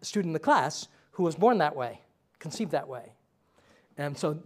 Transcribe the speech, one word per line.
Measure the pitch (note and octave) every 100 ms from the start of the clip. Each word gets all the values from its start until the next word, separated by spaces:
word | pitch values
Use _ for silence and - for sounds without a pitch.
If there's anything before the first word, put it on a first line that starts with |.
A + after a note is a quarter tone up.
a |
student | - G#3 F3
in |
the | D#3
class | - C#4+ C#3 - - _ _
who | -
was | E3+
born | D#3+ A3 A3+
that | D3+
way, | C#3+ A#2+ A2+ _ _ _ -
conceived | D#3+ - G3
that | C#3+ C3+
way. | B2 - - _ _ _ _ _ _ _ -
And | C#3+ C#3+
so | E3 D#3